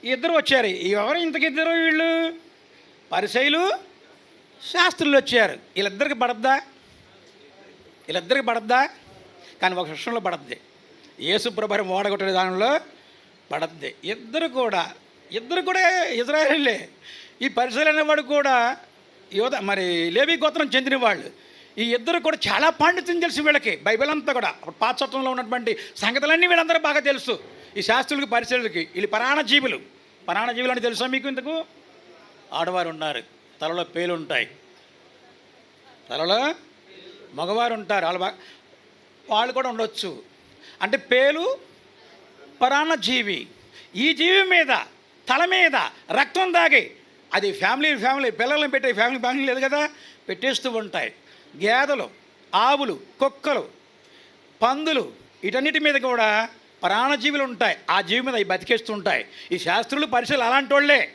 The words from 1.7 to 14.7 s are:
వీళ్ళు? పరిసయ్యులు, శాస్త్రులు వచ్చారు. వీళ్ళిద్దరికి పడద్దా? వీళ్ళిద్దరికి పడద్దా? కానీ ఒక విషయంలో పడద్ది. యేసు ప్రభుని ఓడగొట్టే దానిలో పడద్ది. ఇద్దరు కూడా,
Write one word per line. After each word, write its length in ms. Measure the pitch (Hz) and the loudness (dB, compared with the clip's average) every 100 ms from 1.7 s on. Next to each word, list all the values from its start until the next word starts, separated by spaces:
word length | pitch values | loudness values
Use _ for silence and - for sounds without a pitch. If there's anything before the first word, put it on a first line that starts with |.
వీళ్ళు? 640 | 330 320 311 330 330 330 330 - _ _ - - - _ | 2 2 2 2 0 -2 -6 -18 _ _ -20 -20 -20 _
పరిసయ్యులు, 580 | 165 208 226 277 302 370 659 - - - - _ - _ - - | -4 -2 0 2 2 0 -2 -8 -20 -20 -20 _ -20 _ -18 -8
శాస్త్రులు 440 | 240 240 - 311 277 | 0 0 2 4 4
వచ్చారు. 360 | 269 240 202 | 4 2 2
వీళ్ళిద్దరికి 640 | 127 - 175 202 190 285 | 0 -10 -4 -4 -2 -4
పడద్దా? 420 | 269 247 233 247 269 - - - - - - - - - - - - - - - | 0 -2 0 2 0 -2 -20 -20 -20 -20 -20 -20 -20 -20 -20 -20 -20 -20 -20 -6
వీళ్ళిద్దరికి 380 | 165 170 269 226 | -6 0 0 0
పడద్దా? 420 | 233 214 247 285 - - - - - - - | -4 2 2 2 -4 -20 -20 -20 -20 -20 -2
కానీ 120 | 185 | -2
ఒక 140 | 180 160 | -2 -6
విషయంలో 320 | 156 - 233 | -6 -6 -4
పడద్ది. 400 | 190 165 139 123 - - _ - - - | -4 -6 -10 -16 -16 -20 _ -20 -20 -10
యేసు 280 | - 202 247 | -2 0 -2
ప్రభుని 340 | 202 208 208 | -4 -2 -2
ఓడగొట్టే 500 | 190 185 202 196 190 | 0 -2 -2 -2 0
దానిలో 480 | 190 185 185 220 302 - - - - _ _ _ | 0 0 0 0 0 -4 -20 -20 -20 _ _ _
పడద్ది. 420 | 151 160 165 139 - | -6 -6 -8 -12 -10
ఇద్దరు 440 | 165 226 226 285 330 | -10 -10 -6 -4 -2
కూడా, 440 | 254 240 | -2 0